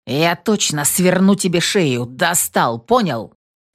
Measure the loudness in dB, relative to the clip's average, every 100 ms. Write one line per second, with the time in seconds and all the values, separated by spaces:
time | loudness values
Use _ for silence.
0 | -6 0 0 0 -2 -2 -2 -2 -2 0
1 | 2 4 2 2 0 -2 0 0 0 -2
2 | -4 -4 -2 -2 -2 0 0 -2 0 0
3 | 0 -4 -8 _ _ _ _